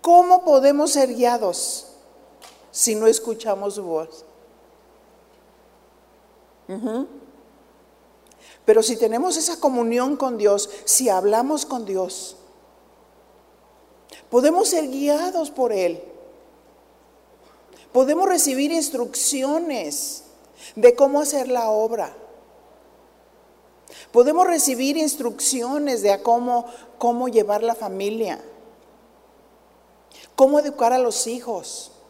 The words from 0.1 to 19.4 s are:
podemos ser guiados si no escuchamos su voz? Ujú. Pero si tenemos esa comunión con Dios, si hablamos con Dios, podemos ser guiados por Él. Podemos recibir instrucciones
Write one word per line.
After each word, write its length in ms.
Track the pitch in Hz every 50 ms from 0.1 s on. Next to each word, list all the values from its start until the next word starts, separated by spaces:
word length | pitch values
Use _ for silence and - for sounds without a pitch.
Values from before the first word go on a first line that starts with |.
| 339 349 359 349 359 370 359
podemos 500 | 339 294 262 262 277 285 285 294 320 285
ser 220 | 285 269 254 240
guiados 720 | 226 240 240 240 240 220 185 175 - - - - - - - - - - - _ - - - - - - - - - - -
si 240 | - - - 233 220
no 120 | 214 220
escuchamos 680 | 220 226 220 - 233 226 220 - 220 202 190 202 202 196
su 80 | 208 196
voz? 420 | 175 165 156 160 160 - - - - - _ - - _ _ _ _ _ _ _ _ _ _ _ _ _ _ _ _ _ _ _ _ _ _ _ _ _ _ _ _ _ _ _ _ _ _ _ _ _ _ _ _ _ _ _ -
Ujú. 400 | 185 220 214 240 220 247 277 - - - - - - - - _ _ _ _ _ _ _ _ _ _ _ _ _ _ _ _ _ _ _ - - - _ _
Pero 180 | - 214 220 220
si 140 | 220 247
tenemos 400 | 214 233 220 220 240 302 370 -
esa 240 | 330 311 370 339 330
comunión 560 | - 294 262 247 233 226 233 240 247 262 294
con 220 | - 269 262 240 220
Dios, 320 | 208 208 202 202 202 - - - -
si 240 | - - - 262 233
hablamos 560 | 196 185 185 202 208 226 240 269 311 294 -
con 180 | - 269 247 226
Dios, 520 | 202 196 185 185 180 - - - - - - - _ _ _ _ _ _ _ _ _ _ _ _ _ _ _ _ _ _ _ _ _ _ _ _ _ _ _ _ _ _ _ _ _ - - - _
podemos 380 | - 240 254 294 330 359 427 381
ser 200 | 359 339 311 269
guiados 600 | 254 269 285 285 294 302 339 370 381 339 320 285
por 220 | - - 262 233 214
Él. 300 | 190 185 175 165 170 - - - - - - - - _ _ _ _ _ _ _ _ _ _ _ _ _ _ _ _ _ _ _ _ _ _ _ _ _ _ - - - - -
Podemos 360 | 254 262 254 302 330 381 392
recibir 420 | 370 330 - 294 262 262 277 302
instrucciones 1500 | 339 330 294 - - 247 240 - - - - - 285 269